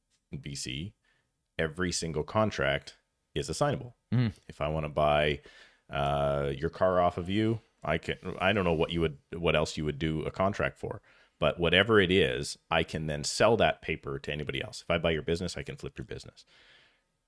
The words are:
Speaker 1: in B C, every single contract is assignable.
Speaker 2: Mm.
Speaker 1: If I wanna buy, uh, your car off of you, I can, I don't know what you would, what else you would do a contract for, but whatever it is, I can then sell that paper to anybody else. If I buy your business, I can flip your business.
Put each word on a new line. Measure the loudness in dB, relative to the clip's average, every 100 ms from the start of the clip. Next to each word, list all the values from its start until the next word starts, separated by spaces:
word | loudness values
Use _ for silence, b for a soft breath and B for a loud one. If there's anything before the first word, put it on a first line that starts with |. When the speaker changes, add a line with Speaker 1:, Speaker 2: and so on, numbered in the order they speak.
| _ _ _
Speaker 1:
in | -14
B | -10 -10
C, | -8 -8 -10 -12 _ _ _ _ _ -4
every | -4 -2 -4
single | -4 -4 -4
contract | -2 0 0 0 0 -2 -6 -20 _ _ _ -6
is | -4
assignable. | -2 -2 -2 -8 -18 -4
Speaker 2:
Mm. | 0 0 -2 -12
Speaker 1:
If | -6
I | -4
wanna | -2 -2
buy, | 2 4 4 2 0 B B B B B
uh, | -4 -2 0 0 0 -2 -2
your | -4
car | 0 2 4
off | 2 0
of | -2
you, | 0 0 -2 -6 _
I | -4 -2
can, | -2 -8 -8 -2
I | 0
don't | 2
know | 2
what | 2 2
you | 2
would, | 0 -2 _ -4
what | 2 2
else | 2 -2
you | -4
would | -2
do | -2 -2
a | -4
contract | -2 -2 0 -2 -4
for, | -10 -10 -14 b b b
but | 0 2
whatever | 4 6 6 6
it | 6
is, | 6 4 2 -4 -10 -2
I | 0
can | 0 -2 -4
then | -4
sell | -4 2 4 6
that | 4 2
paper | -4 -6 -6 -8
to | -6
anybody | -8 -6 -6
else. | -8 -8
If | -2
I | 0
buy | 0
your | 0
business, | 0 -2 -4 -8
I |
can | -12 -12
flip | -12 -12
your | -12
business. | -12 -14 -20 -20 b b b b b b b